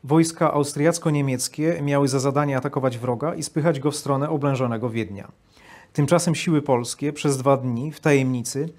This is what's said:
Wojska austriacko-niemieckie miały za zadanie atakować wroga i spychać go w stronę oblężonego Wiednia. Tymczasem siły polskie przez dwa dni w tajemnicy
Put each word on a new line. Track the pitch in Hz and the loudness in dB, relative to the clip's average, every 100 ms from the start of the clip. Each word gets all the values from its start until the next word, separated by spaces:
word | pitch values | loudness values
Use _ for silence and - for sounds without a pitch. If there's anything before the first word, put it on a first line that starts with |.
Wojska | 131 156 165 - 160 | 4 4 4 2 0
austriacko-niemieckie | 147 143 143 156 165 170 147 139 127 - - 156 170 | 2 -2 2 0 2 0 0 0 -2 -4 -2 -2 0
miały | 143 143 139 | 0 2 2
za | 131 | 2
zadanie | 135 135 147 131 | 0 0 0 -2
atakować | 139 143 127 120 | -2 -2 -2 -2
wroga | 123 120 151 | -4 -2 -4
i | 170 | -6
spychać | 143 160 156 139 | -6 0 0 0
go | 147 | -2
w | 143 | -4
stronę | - 135 147 | -2 -2 0
oblężonego | 156 143 131 123 113 120 | -2 0 0 -2 -2 -4
Wiednia. | 113 101 98 - _ _ _ - - - | -4 -6 -8 -16 _ _ _ -20 -20 -6
Tymczasem | - 143 170 170 | -2 4 4 2
siły | 151 - 156 | 0 2 0
polskie | 143 123 120 - 147 | 2 0 0 -6 -6
przez | 147 151 131 | -2 -2 2
dwa | 131 135 | 2 2
dni | 127 117 151 | 2 -4 -6
w | 147 | -2
tajemnicy | 160 143 131 127 117 135 160 | 2 4 2 -2 -4 -6 -6